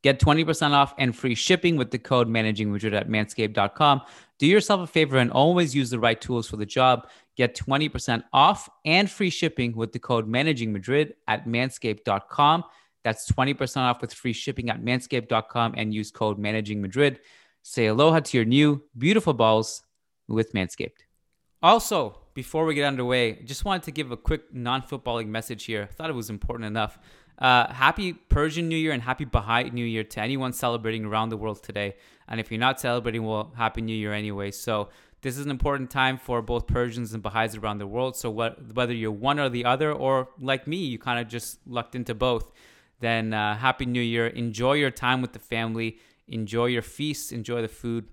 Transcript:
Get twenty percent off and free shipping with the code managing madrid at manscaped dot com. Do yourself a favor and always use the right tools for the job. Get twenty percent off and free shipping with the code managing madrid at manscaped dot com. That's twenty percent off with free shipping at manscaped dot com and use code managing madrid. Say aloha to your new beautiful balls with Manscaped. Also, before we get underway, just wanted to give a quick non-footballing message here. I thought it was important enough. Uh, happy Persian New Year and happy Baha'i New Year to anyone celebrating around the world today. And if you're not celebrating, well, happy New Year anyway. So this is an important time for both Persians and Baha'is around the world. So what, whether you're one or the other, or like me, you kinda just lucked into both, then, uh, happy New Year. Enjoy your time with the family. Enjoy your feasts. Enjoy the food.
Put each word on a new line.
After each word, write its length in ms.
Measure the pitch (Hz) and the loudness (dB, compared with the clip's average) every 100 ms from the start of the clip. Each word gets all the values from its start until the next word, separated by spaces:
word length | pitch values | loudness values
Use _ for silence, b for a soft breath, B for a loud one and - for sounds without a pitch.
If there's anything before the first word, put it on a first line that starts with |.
Get 180 | 135 135 | 4 4
twenty 240 | - 151 | 6 4
percent 300 | 160 156 147 | 2 2 4
off 200 | 143 139 - | 4 4 2
and 180 | 131 113 | -2 0
free 180 | 131 | -2
shipping 420 | 113 - 185 180 160 | 0 2 4 4 2
with 140 | 120 | 0
the 80 | 127 | -4
code 300 | - 127 113 | 2 2 4
managing 420 | 113 110 104 107 | 2 2 0 -2
madrid 220 | 101 107 | 0 0
at 160 | 104 101 | -2 0
manscaped 460 | 110 107 - 107 | -2 -2 -2 0
dot 200 | 107 101 | 2 0
com. 280 | - 151 135 B B B _ | 4 4 4 B B B _
Do 80 | 143 | 6
yourself 360 | 208 - 196 | 6 4 0
a 40 | 170 | 2
favor 300 | 165 151 131 | 2 4 4
and 160 | 120 | 4
always 420 | 127 147 180 165 | 4 4 4 2
use 140 | 135 123 | 0 0
the 100 | 117 | 2
right 220 | 117 113 | 2 2
tools 260 | - 120 110 | -2 -4 -4
for 100 | 107 | -6
the 100 | 104 | -4
job. 420 | - 131 123 - B B - | 2 4 4 -2 B B -2
Get 180 | 123 | -2
twenty 340 | - - 135 151 | 0 -2 0 0
percent 340 | 127 - 113 - | -4 -2 -4 2
off 340 | 131 156 202 - _ | 6 6 4 -6 _
and 260 | 156 175 202 | 2 2 2
free 200 | - 190 | 0 -2
shipping 440 | - 165 - 120 | 0 -2 0 -2
with 180 | 113 117 | -2 -6
the 60 | 120 | -6
code 300 | - 120 107 | 0 0 0
managing 420 | 120 156 135 113 | 0 0 0 -2
madrid 440 | 101 92 143 151 - - | -4 0 0 0 -4 -4
at 200 | 110 113 | -4 -2
manscaped 580 | 117 131 - 117 101 | -2 -2 -4 -6 -4
dot 240 | - 101 - | -2 -2 -2
com. 360 | - 147 165 - b b b | 2 4 4 -2 b b b
That's 220 | 117 110 | -4 -4
twenty 300 | - - 131 | -2 0 0
percent 300 | 139 131 139 | 0 -4 0
off 180 | 127 123 | 0 0
with 100 | 117 | -4
free 220 | - 127 | -6 -6
shipping 340 | 113 - - 120 | -4 -6 -6 -4
at 160 | 110 | -4
manscaped 440 | 113 123 - 127 113 | -2 -2 -2 -4 0
dot 200 | 113 - | -2 -2
com 240 | 120 113 | -2 -2
and 200 | 110 110 | -2 -4
use 160 | 107 104 | -4 -6
code 280 | - 107 104 | -2 -2 0
managing 440 | 104 110 104 107 | -2 -2 -2 -4
madrid. 380 | 98 123 143 123 b b b b | -4 2 2 2 b b b b
Say 240 | - - 110 | -8 0 2
aloha 340 | 110 156 160 | 6 6 6
to 160 | - 127 | 2 2
your 80 | |
new 400 | 113 135 151 143 _ 120 | 4 6 6 4 _ -2
beautiful 340 | 143 214 175 | 2 4 2
balls 500 | 120 110 110 110 - _ _ _ _ - | 4 6 6 2 -8 _ _ _ _ -4
with 240 | 110 110 | -2 0
Manscaped. 540 | 104 90 - - _ _ _ _ _ _ _ | -2 -4 -6 -10 _ _ _ _ _ _ _
Also, 580 | 165 226 - 196 113 - _ | 6 6 4 -2 -2 -6 _
before 320 | - 127 160 160 | -14 -6 -2 0
we 80 | |
get 100 | 147 | 2
underway, 580 | 143 135 123 127 117 107 | 0 0 0 2 2 -2
just 220 | 117 135 | -12 -6
wanted 180 | 208 185 | -2 -4
to 60 | - | -4
give 220 | 139 135 | -8 -8
a 40 | 117 | -6
quick 380 | - 151 _ | -2 -2 _
non-footballing 720 | 127 120 131 123 135 123 117 107 | -8 -4 -4 -4 -8 -4 -4 -4
message 380 | 113 - 113 | -6 -8 -12
here. 240 | - 107 101 | -6 -6 -6
I 20 | |
thought 180 | - 160 | -8 -8
it 20 | |
was 160 | 131 107 | -6 -8
important 360 | 104 - 120 110 | -8 -6 -6 -6
enough. 320 | 107 107 - b b b - | -4 -4 -6 b b b -2
Uh, 340 | 127 123 117 | 4 4 4
happy 400 | 127 135 170 190 | 4 2 4 -6
Persian 560 | 165 _ 147 156 156 165 | -6 _ 2 2 0 -2
New 80 | 160 | -2
Year 160 | 156 | -2
and 100 | 135 | -2
happy 220 | 117 131 | -4 -6
Baha'i 460 | 143 120 107 117 127 | -2 -4 0 -2 0
New 140 | 120 | -4
Year 200 | 117 110 | -4 -4
to 160 | 107 - | -6 -6
anyone 320 | 110 135 127 | -4 -2 -4
celebrating 540 | 123 127 120 110 113 107 | -2 -2 -2 -4 -4 -4
around 240 | 110 113 | -2 -2
the 60 | 110 | -4
world 260 | 110 101 | -6 -8
today. 340 | - 101 101 98 b b b | -10 -6 -6 -8 b b b
And 100 | 113 | -8
if 120 | 107 | -6
you're 100 | 113 | -2
not 180 | 123 135 | -2 0
celebrating, 460 | 131 123 117 113 | -2 -2 -2 -4
well, 280 | 110 107 107 117 | -4 -4 -6 -4
happy 240 | 113 117 | -4 -2
New 160 | 113 110 | -6 -4
Year 160 | 104 | -4
anyway. 380 | 104 107 101 101 | -4 -6 -6 -8
So 400 | - - 107 101 b b b | -8 -4 -4 -4 b b b
this 160 | 135 127 | -8 -6
is 80 | 143 | -6
an 40 | |
important 400 | 131 147 139 127 | -2 -2 -2 -4
time 280 | 139 131 131 | 0 0 0
for 240 | - 120 | -2 -4
both 240 | 110 120 - | -2 -4 -2
Persians 480 | 123 123 113 113 | 0 0 -4 -8
and 80 | 110 | -8
Baha'is 340 | 101 110 113 107 | -4 -2 -2 -2
around 220 | 107 104 | -6 -6
the 80 | 101 | -6
world. 300 | 110 131 - | -4 -4 -4
So 140 | 123 | -6
what, 440 | 107 117 - 120 | -4 -4 -6 -8
whether 180 | 110 123 | -2 -2
you're 180 | 120 110 | -2 -4
one 300 | 104 123 147 | -2 -2 0
or 80 | 139 | 0
the 160 | 120 | 0
other, 260 | 120 131 151 | 0 2 0
or 380 | 147 135 135 127 - | 0 0 0 -2 -8
like 280 | 135 135 147 | -4 -4 -2
me, 100 | 170 | -6
you 220 | 160 120 | -6 -6
kinda 260 | - 120 | -4 -4
just 340 | 110 117 - - - | -4 -10 -10 -16 -8
lucked 280 | 120 113 | -8 -6
into 200 | 127 120 | -8 -8
both, 380 | 110 127 117 - b b b b _ | -2 0 0 -4 b b b b _
then, 320 | 117 113 110 | -2 0 0
uh, 240 | 107 107 107 | -2 -2 0
happy 300 | 131 127 123 | 0 0 -2
New 160 | 123 | -2
Year. 240 | 117 117 117 | 0 0 -2
Enjoy 480 | - 117 107 127 | -2 -6 -2 0
your 160 | 147 139 | 2 0
time 320 | - 123 127 | 0 -2 0
with 100 | 123 | -2
the 60 | - | -10
family. 600 | - 117 113 113 113 107 b b _ | -8 -4 -4 -4 -6 -8 b b _
Enjoy 380 | 113 107 113 123 | -8 -4 0 0
your 160 | 120 | 0
feasts. 500 | - - 151 143 - | -4 -8 -6 -6 -8
Enjoy 300 | 117 107 120 | -10 -6 -6
the 60 | 113 | -6
food. 400 | - 123 117 107 | -8 -6 -6 -8